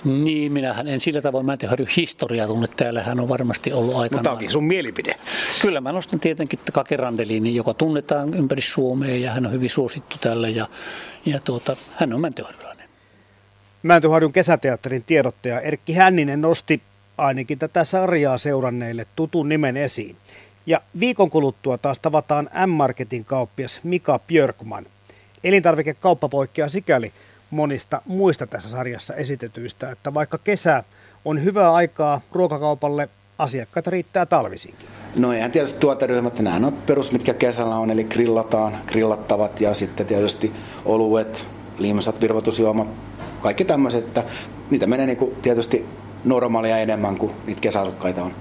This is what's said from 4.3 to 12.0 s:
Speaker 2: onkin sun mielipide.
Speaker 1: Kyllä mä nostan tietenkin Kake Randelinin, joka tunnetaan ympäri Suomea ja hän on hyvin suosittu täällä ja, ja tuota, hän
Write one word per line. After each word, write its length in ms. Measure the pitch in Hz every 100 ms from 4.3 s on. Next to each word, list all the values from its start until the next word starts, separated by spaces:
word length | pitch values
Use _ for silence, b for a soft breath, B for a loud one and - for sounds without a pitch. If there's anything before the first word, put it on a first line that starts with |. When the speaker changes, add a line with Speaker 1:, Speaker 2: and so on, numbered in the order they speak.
Speaker 2:
onkin 180 | 120 101
sun 140 | 151
mielipide. 520 | 151 185 127 92 - - B B B B
Speaker 1:
Kyllä 180 | 208 151
mä 120 | 131
nostan 280 | 175 - 170
tietenkin 380 | 165 156 151 - -
Kake 240 | 147 131 143
Randelinin, 580 | 127 113 107 110 113
joka 200 | 120 113
tunnetaan 600 | 107 160 151 - 147 143
ympäri 280 | 175 135 139
Suomea 540 | - - 127 131 135 123
ja 140 | 123
hän 160 | 113 123
on 60 |
hyvin 180 | 127 127
suosittu 460 | - 123 - - -
täällä 280 | 117 117 113
ja, 180 | 113 110 B B B B B -
ja 120 | 139
tuota, 320 | - 120 - 131 -
hän 160 | -